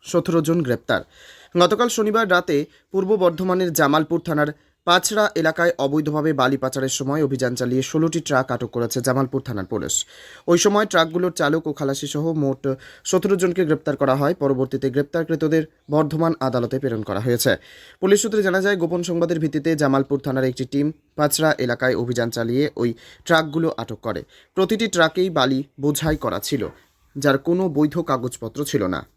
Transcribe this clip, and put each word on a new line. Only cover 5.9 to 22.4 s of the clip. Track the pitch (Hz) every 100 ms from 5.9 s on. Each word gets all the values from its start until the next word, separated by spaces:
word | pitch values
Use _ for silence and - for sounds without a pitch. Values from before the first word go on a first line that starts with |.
| 147 151 151 151
বালি | 143 127 135
পাচারের | 131 131 135 -
সময় | 135 147
অভিযান | 147 131 127
চালিয়ে | 127 123 127
ষোলোটি | 127 160 165 165
ট্রাক | 156 139 131
আটক | 120 117
করেছে | 120 117 131
জামালপুর | 127 127 131 135
থানার | - 104 92
পুলিশ। | 107 69 - - - - - -
ওই | 175
সময় | 208 208 214
ট্রাকগুলোর | 180 160 165 180
চালক | 170 147 160 156
ও |
খালাসি | 143 139 135 143
সহ | 147 160
মোট | 156 139 131 139 131 - -
সতেরো | - 185 190 190
জনকে | 180 175
গ্রেপ্তার | 170 151 - 135
করা | 135 135
হয়। | 143
পরবর্তীতে | 180 143 131 131 135 139
গ্রেপ্তারকৃতদের | 127 143 170 160 165 156 160 156 _ _
বর্ধমান | 147 156 151 165 160
আদালতে | 131 123 117 131
প্রেরণ | 139 113
করা | 104 98
হয়েছে। | 120 120 - 98 - - - -
পুলিশ | 190 202
সূত্রে | 220 214
জানা | 190 185
যায়, | 190 202
গোপন | 165 175
সংবাদের | 175 170 170 170
ভিত্তিতে | 156 151 151 160
জামালপুর | 147 135 135 139
থানার | 139 131 131
একটি | 127
টিম | 127 139 143 160 _ -
পাচড়া | 170 - 156 -
এলাকায় | 123 120 131 110
অভিযান | 120 123 117
চালিয়ে | 117